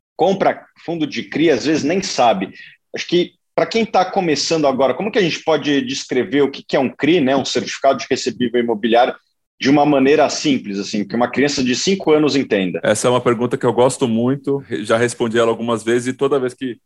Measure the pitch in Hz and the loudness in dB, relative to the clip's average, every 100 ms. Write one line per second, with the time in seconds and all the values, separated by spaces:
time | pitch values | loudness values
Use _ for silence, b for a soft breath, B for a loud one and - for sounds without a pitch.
0 | _ - 175 196 147 - - _ - 170 | _ -2 0 2 0 -2 -8 _ -10 -6
1 | 147 110 104 - 165 127 123 156 135 190 | -6 -6 -8 0 2 2 0 -2 0 -2
2 | - - 123 101 95 B B B _ - | -4 2 2 2 -4 B B B _ -12
3 | - 175 175 - _ - 165 226 214 202 | -2 -2 -2 -6 _ -4 -2 0 0 0
4 | 180 - 175 143 - 165 143 127 135 - | 0 0 0 0 0 0 0 2 0 0
5 | 202 226 175 - - 156 147 139 123 135 | -2 0 0 -2 0 0 2 0 -2 -6
6 | - 131 104 135 139 - - 160 123 - | -4 -2 0 2 0 -2 -4 -2 -2 -2
7 | 139 175 131 135 123 127 101 - 135 127 | 0 2 2 0 -2 -4 -4 0 0 0
8 | - - - 113 123 120 117 110 113 113 | -2 -4 -4 -4 -2 0 0 -2 2 4
9 | 127 - _ _ _ _ 131 147 147 139 | 2 0 _ _ _ _ 2 4 4 4
10 | 131 151 147 - 160 127 101 98 95 107 | 4 4 2 0 -2 -2 -2 -8 -4 -6
11 | 101 117 120 123 143 143 127 123 - 190 | -4 -2 -2 0 0 0 -2 -2 -2 -2
12 | 175 151 151 135 127 104 92 85 - 107 | 2 2 4 0 0 0 0 -2 -2 0
13 | 127 123 123 113 123 127 123 120 123 - | 2 0 0 0 -2 -2 0 2 2 2
14 | 123 110 120 139 139 139 135 - 107 113 | 0 0 0 -2 -2 -4 -4 -8 -2 0
15 | 120 - 120 113 117 113 117 113 110 123 | 0 0 -2 2 2 0 -2 -2 0 -2
16 | 120 127 139 139 127 123 131 110 | -2 -2 0 0 -2 -6 -10 -10